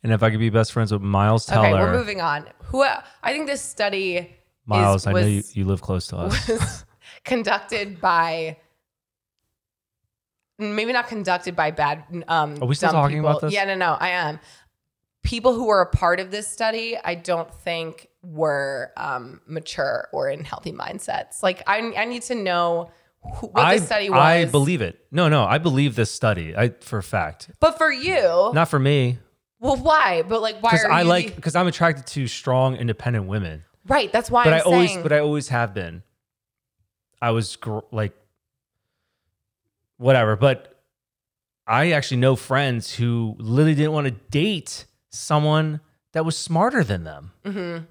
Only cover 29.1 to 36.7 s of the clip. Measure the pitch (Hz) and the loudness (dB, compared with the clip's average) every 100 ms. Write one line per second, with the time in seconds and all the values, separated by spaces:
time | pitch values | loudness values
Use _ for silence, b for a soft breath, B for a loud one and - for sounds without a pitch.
29.1 | 123 - _ _ _ 247 269 269 311 254 | -2 -10 _ _ _ -2 0 4 4 4
30.1 | 175 185 226 220 214 226 226 214 160 175 | 0 0 -2 -2 -2 2 2 4 4 4
31.1 | 180 165 - - 175 180 160 170 143 - | 4 0 -6 -4 0 0 2 2 0 -6
32.1 | - 127 - - 127 131 131 120 110 - | -6 -6 -6 0 2 2 0 -4 -4 -2
33.1 | 117 95 104 90 78 - _ - 277 208 | -2 -2 -4 -6 -8 -16 _ 0 0 2
34.1 | 214 - 240 196 160 170 175 175 139 156 | -2 0 2 4 4 4 4 4 2 2
35.1 | 151 151 147 131 123 117 101 87 82 - | 2 2 -2 -2 -2 -2 -4 -10 -12 -18
36.1 | _ _ _ _ _ _ | _ _ _ _ _ _